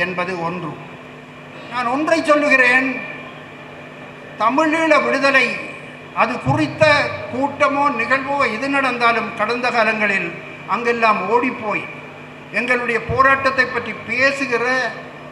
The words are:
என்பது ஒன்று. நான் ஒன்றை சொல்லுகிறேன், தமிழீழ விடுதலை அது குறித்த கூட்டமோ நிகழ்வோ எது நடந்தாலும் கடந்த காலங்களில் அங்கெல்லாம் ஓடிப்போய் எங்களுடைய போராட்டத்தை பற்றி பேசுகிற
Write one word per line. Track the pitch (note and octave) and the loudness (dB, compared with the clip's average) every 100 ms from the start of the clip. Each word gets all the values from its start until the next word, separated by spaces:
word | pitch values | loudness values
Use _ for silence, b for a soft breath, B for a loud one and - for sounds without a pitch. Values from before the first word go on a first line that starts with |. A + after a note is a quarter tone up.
| F#3 | -2
என்பது | F3 F3 F3 E3 | -2 -4 -4 -4
ஒன்று. | F3+ D#3 C#3+ - - - - - - - - - | -4 -8 -10 -14 -16 -16 -18 -18 -18 -16 -16 -8
நான் | A#3+ A#3+ C4+ | -4 -2 0
ஒன்றை | D#4+ E4 D4+ | 2 2 4
சொல்லுகிறேன், | D4 C#4+ C4 B3 B3+ C4+ - - - - - - - - - - - - - - - | 4 6 6 6 4 2 -4 -8 -12 -14 -16 -16 -16 -16 -16 -16 -16 -16 -16 -16 0
தமிழீழ | A3 C#4 D#4+ D#4+ D#4+ C#4+ A#3+ | 2 4 2 2 4 4 4
விடுதலை | C4+ C#4 C4+ A#3 G3+ - - - - - F3 | 2 4 4 4 -2 -10 -12 -16 -16 -8 0
அது | A3+ A#3+ C4 | 0 0 0
குறித்த | D4+ D4 - D#4 C#4+ B3 - - | 0 0 4 6 6 2 -4 -6
கூட்டமோ | A#3+ C#4 - C#4+ C#4+ C4 A3+ | -2 -2 2 2 4 2 0
நிகழ்வோ | A3+ C4+ C#4 C#4+ A#3+ G#3+ | 0 0 0 0 0 0
எது | C#4 C#4 | 0 0
நடந்தாலும் | C4 A#3+ A#3 A3+ G#3+ - | 0 2 2 2 -2 -2
கடந்த | G#3+ B3 A#3+ A#3 | -2 0 0 2
காலங்களில் | A3 A3 G#3 G3 E3+ E3+ - - - | 2 2 0 0 -4 -8 -14 -14 -4
அங்கெல்லாம் | G#3 A#3+ A#3 A3 G3+ G3 | -2 0 2 2 2 2
ஓடிப்போய் | A#3+ C4 - G#3+ F#3+ - - - - - - - G3 | 2 2 -2 -4 -4 -6 -12 -16 -16 -18 -18 -6 -4
எங்களுடைய | B3 A#3+ A#3+ A3 A3+ | 0 0 0 -2 0
போராட்டத்தை | A#3+ C4 C4 C4 C4 B3 | 4 4 4 2 2 0
பற்றி | A#3 A3 G3 - | -2 -6 -8 -4
பேசுகிற | B3 C#4 C4+ B3+ A#3 A#3+ B3+ A#3 - - - - | 2 2 2 -2 0 0 0 -2 -6 -14 -16 -16